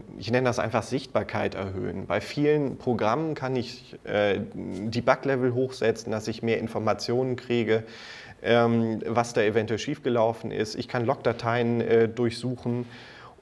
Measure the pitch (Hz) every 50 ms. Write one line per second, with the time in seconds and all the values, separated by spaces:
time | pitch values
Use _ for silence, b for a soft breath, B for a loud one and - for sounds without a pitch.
0 | - - - - 82 107 117 127 131 123 113 110 - 113 - 110 104 - 123 135
1 | - - - 110 101 - - 104 101 98 - - 98 98 95 98 101 98 90 95
2 | 95 - 92 107 - - - 143 147 147 151 151 143 127 - - - 127 120 104
3 | 110 107 113 151 160 160 147 - 131 127 131 127 113 - - - - - - -
4 | - 107 104 104 104 101 95 98 101 98 - 95 92 92 92 92 104 113 107 120
5 | - 127 135 - - 139 135 127 127 127 120 127 131 123 - - 113 113 113 -
6 | - 107 110 107 107 113 110 - - 113 113 - - 113 - 107 107 107 101 101
7 | - - 120 127 131 131 123 120 - - 123 120 110 107 110 110 110 B B B
8 | B B B B B B B B - 101 117 120 117 117 117 117 113 113 113 104
9 | - - 113 120 120 117 - 127 107 107 104 113 107 104 113 101 - 139 147 -
10 | - 135 120 117 110 117 113 - - 110 101 98 110 - - - - - - 123
11 | 117 113 135 - - 127 113 117 120 117 117 123 120 117 120 117 113 - 117 113
12 | 113 110 110 - 123 117 117 - - 127 127 120 - 120 120 123 120 120 B B
13 | B B B B B B B B